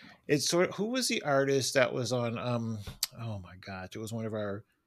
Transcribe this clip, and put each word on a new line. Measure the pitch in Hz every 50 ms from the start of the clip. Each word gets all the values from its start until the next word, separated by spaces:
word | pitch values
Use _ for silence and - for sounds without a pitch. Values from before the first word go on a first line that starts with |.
| - - - - _ -
It's | 147 143 - -
sort | 170 170 180 -
of, | -
who | - 202
was | 226 254 262 240 -
the | 233 180 -
artist | 147 139 135 139 139 139 139 127 - -
that | 139 123 - -
was | 135 123 107 127
on, | 123 120 117 113 110
um, | 95 123 120 117 113 113 110 107 101 - - - - - - -
oh | 117 113 107 95
my | 90 87 92 92
God, | - - 95 92 92 - -
it | 107
was | 113 107 113
one | 113 113
of | 110 107
our | 107 104 101 98 107 - _ _ _ _